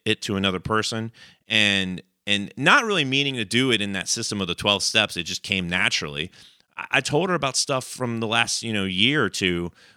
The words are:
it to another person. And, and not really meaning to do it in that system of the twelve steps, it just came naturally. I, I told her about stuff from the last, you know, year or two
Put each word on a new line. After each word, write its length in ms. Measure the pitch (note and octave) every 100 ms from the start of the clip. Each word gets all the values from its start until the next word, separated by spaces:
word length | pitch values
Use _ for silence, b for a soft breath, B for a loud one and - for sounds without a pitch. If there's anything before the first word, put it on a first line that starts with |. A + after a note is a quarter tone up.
it 180 | - A2
to 140 | - G2
another 240 | G2 F#2
person. 500 | - G#2+ G#2 A2+ A2+ b b b -
And, 520 | A2 G#2 G2 F#2 F2+ - _
and 300 | - G2+ G2+ -
not 280 | D3 C4
really 200 | A#3 G3
meaning 300 | C3+ C3+ C#3
to 100 | B2+
do 280 | G2 A#2 C3
it 80 | A2
in 140 | G2+
that 140 | G2 E2+
system 320 | - A2+ G#2
of 60 | F#2
the 80 |
twelve 300 | E2+ G#2 G2+
steps, 320 | - A2+ G2+ F2+
it 80 |
just 180 | E2+ F#2
came 260 | - G2 F2
naturally. 640 | F2+ G#2+ - D#2 C#2+ F2 b b b b -
I, 100 | -
I 80 | C3+
told 300 | C#3 D3 F#3
her 40 |
about 220 | E3+ C3+ -
stuff 280 | - C3+
from 360 | - - B2 A#2
the 80 | A2+
last, 340 | A2+ A#2 -
you 100 | A#2
know, 120 | G#2+
year 400 | F#2+ F#2 A2+ D3+
or 40 | G#2
two 440 | - F#2+ F2 F2 b b